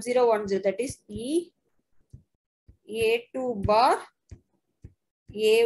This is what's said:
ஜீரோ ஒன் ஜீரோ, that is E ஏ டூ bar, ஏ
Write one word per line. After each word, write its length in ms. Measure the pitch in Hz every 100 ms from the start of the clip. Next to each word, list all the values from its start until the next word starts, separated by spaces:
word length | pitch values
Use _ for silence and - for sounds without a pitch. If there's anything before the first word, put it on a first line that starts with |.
| 233
ஜீரோ 160 | 247 240
ஒன் 120 | 214 208
ஜீரோ, 120 | 196 196
that 120 | 190 262
is 80 | - - 208
E 80 | 240 330 349 _ _ _ _ _ _ - _ _ _ _ - _ - 220
ஏ 100 | 220 233 -
டூ 100 | - 254 220 190
bar, 260 | 214 262 415 - _ _ - _ _ _ _ - _ _ _ - 208 214
ஏ 80 | 220